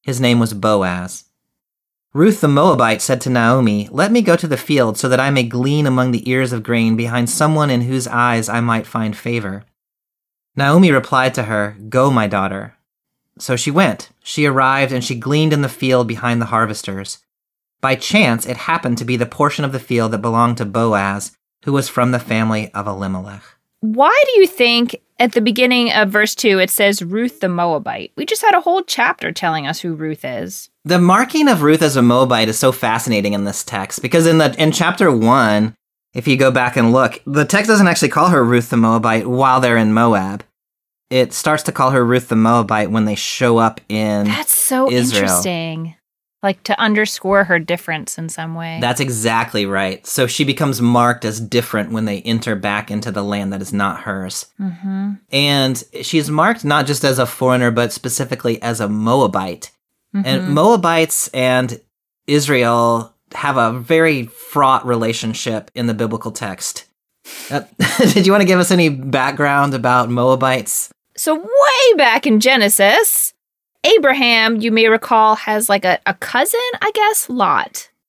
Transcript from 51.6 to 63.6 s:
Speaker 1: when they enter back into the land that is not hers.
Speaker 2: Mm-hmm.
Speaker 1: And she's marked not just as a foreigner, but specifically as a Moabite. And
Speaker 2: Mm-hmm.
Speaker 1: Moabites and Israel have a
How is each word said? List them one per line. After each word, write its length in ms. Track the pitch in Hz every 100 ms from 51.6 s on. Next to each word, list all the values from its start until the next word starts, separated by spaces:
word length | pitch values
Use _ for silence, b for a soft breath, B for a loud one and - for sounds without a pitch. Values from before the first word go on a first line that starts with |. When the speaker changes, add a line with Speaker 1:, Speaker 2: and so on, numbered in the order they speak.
| 117 110 101
Speaker 1:
when 140 | 110 110
they 160 | 101
enter 340 | 113 113 117 104
back 340 | 101 104 107
into 220 | 104 110
the 120 | 101
land 300 | 101 101 98
that 80 | 98
is 100 | 92
not 280 | 101 98 -
hers. 460 | - 95 92 - - -
Speaker 2:
Mm-hmm. 520 | 190 175 190 190 202 202 _
Speaker 1:
And 520 | 139 143 143 131 123 - 139
she's 300 | 135 160 143
marked 340 | 151 185 233 147
not 220 | 147 139
just 160 | 135
as 160 | 139 131
a 80 | 120
foreigner, 420 | - 127 127 123
but 240 | 117 117
specifically 640 | - 127 - 127 131 120 113
as 160 | 117 113
a 100 | 104
Moabite. 800 | 104 110 135 113 98 95 85 - _ _ _ _
And 120 | 202 156
Speaker 2:
Mm-hmm. 280 | 131 143
Speaker 1:
Moabites 720 | 147 196 226 170 165 160 - -
and 520 | 131 127 127 127 113 _ _ _ _ -
Israel 880 | 147 143 131 117 117 117 117 113 _ _
have 240 | - 143
a 160 | 135